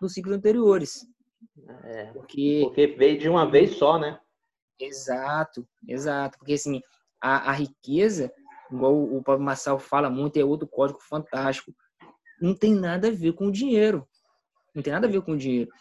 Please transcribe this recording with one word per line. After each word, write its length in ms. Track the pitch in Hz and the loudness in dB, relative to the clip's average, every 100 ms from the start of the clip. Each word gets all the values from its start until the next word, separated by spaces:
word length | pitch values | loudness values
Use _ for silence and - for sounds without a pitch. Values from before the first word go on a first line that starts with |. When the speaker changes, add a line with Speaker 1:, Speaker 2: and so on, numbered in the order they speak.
Speaker 1:
dos 120 | 185 | -8
ciclos 220 | 185 185 202 | -8 -6 0
anteriores. 680 | 208 233 214 190 147 - - _ _ _ 226 147 - 120 | 2 4 4 4 0 -10 -20 _ _ _ _ _ -20 -20
Speaker 2:
É, 200 | 113 113 107 | -14 -14 -14
Speaker 1:
Porque 480 | 131 - 139 143 147 | -16 -12 -4 0 2
Speaker 2:
porque 240 | 131 147 147 | 2 4 2
veio 320 | 127 139 147 | 6 4 4
de 100 | 156 | 2
uma 220 | 175 151 | 2 6
vez 220 | 143 185 | 6 6
só, 260 | - 147 160 | 4 2 2
né? 220 | 151 151 _ _ _ _ _ - | -2 -8 _ _ _ _ _ -16
Speaker 1:
Exato, 880 | 135 135 131 127 135 151 156 - 123 _ - | -14 -12 -8 -6 -4 -4 -4 -10 -18 _ -12
exato. 500 | 127 147 143 139 _ | -8 -4 -4 -6 _
Porque, 140 | - | -6
assim, 280 | 143 147 135 - _ _ - | -4 -4 -8 -10 _ _ -6
a, 300 | 127 135 135 | 0 0 0
a 20 | |
riqueza, 800 | 139 139 _ - 151 214 185 127 - - - - | -2 -4 _ -4 2 2 0 -6 -10 -20 -20 -12
igual 240 | 127 131 | 0 2
o, 240 | 147 135 131 | 2 0 -2
o 40 | |
Pablo 220 | 131 139 | 0 0
Marçal 340 | 139 131 143 135 | 0 -4 -4 -4
fala 300 | - 139 139 | -2 0 0
muito, 280 | 127 147 151 | -2 -2 0
é 80 | |
outro 240 | 139 151 147 | 0 0 -4
código 320 | 123 139 143 | -2 -2 -2
fantástico, 760 | - 151 151 127 135 131 - - _ _ - _ _ - | -10 -10 -6 -4 -4 -4 -10 -20 _ _ -20 _ _ -4
não 140 | 170 | -2
tem 200 | 185 214 | 2 2
nada 340 | 202 180 180 220 | 2 0 0 -2
a 40 | |
ver 200 | 208 165 | 0 -2
com 140 | 170 202 | 0 -2
o 40 | |
dinheiro. 540 | 196 277 220 214 175 135 _ _ _ _ _ _ | -2 0 2 2 0 -6 _ _ _ _ _ _
Não 80 | 156 | -8
tem 100 | 143 | -4
nada 140 | 160 233 | -2 0
a 40 | |
ver 120 | 196 | 0
com 100 | 185 | -2
o 60 | 151 | -4
dinheiro. 320 | 135 123 117 _ | -2 -2 -4 _